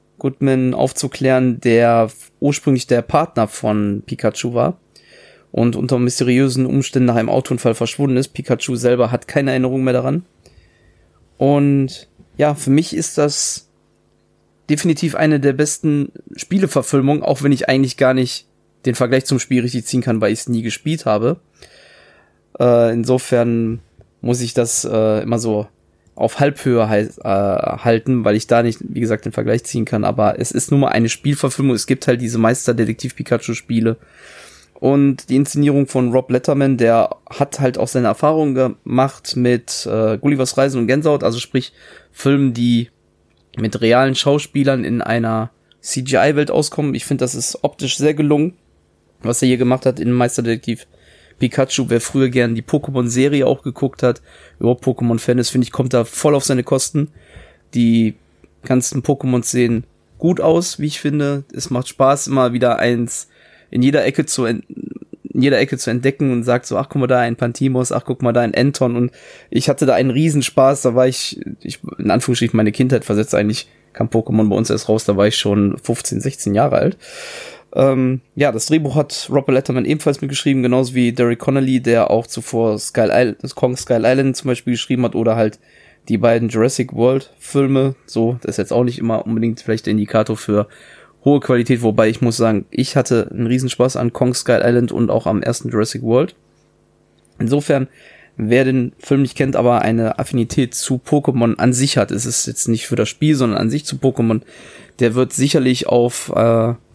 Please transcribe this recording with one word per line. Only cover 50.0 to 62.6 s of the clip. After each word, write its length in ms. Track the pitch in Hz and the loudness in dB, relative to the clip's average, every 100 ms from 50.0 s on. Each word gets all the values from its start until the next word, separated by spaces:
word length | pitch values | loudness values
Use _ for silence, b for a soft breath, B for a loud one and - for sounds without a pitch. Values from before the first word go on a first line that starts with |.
| 120 | 0
Meisterdetektiv 760 | 123 123 - 117 113 - 113 - b b b b b | 0 0 0 -2 -4 -4 -8 -10 b b b b b
Pikachu. 480 | 123 - 131 - 120 | -2 0 -2 -2 0
Wer 120 | 117 | 0
früher 280 | - 135 131 | 0 0 0
gern 260 | 123 120 113 | 2 0 -2
die 80 | |
Pokémon-Serie 840 | - 151 147 135 120 120 139 143 131 | -2 -4 -2 -4 -2 2 2 2 2
auch 160 | 135 | 0
geguckt 400 | 131 - 135 - | -4 -6 -6 -2
hat, 220 | 127 - b b b b | -2 -2 b b b b
überhaupt 240 | 113 123 | 0 0
Pokémon-Fan 540 | - 120 120 113 - 123 | -2 -2 0 0 0 0
ist, 120 | 117 | 0
finde 160 | 131 120 | -2 -2
ich, 60 | |
kommt 220 | - 131 | -2 0
da 120 | 123 113 | 0 -2
voll 280 | - 151 | -2 0
auf 100 | 143 | 2
seine 200 | - 127 | 2 -2
Kosten. 460 | 123 135 - 151 151 b b b b b b 120 | 0 -2 -2 -4 -4 b b b b b b 0
Die 400 | 117 113 110 - _ _ _ _ | 2 2 0 -2 _ _ _ _
ganzen 400 | - 127 - 135 | -2 -2 0 -2
Pokémon 400 | 123 139 131 123 | -2 -2 0 -2
sehen 400 | - 127 120 113 - _ _ - | -2 0 0 0 -6 _ _ -4
gut 240 | 165 180 | -2 2
aus, 380 | 160 165 175 - | 2 2 0 -6
wie 80 | 147 | -8
ich 120 | - | -6
finde. 440 | 151 147 143 143 139 | -4 -2 -2 -4 -8
Es 160 | - - | -12 -6
macht 180 | 123 127 | -6 -4
Spaß, 400 | - 135 143 - | 0 2 2 0
immer 260 | 139 123 | 0 2
wieder 260 | 120 | 2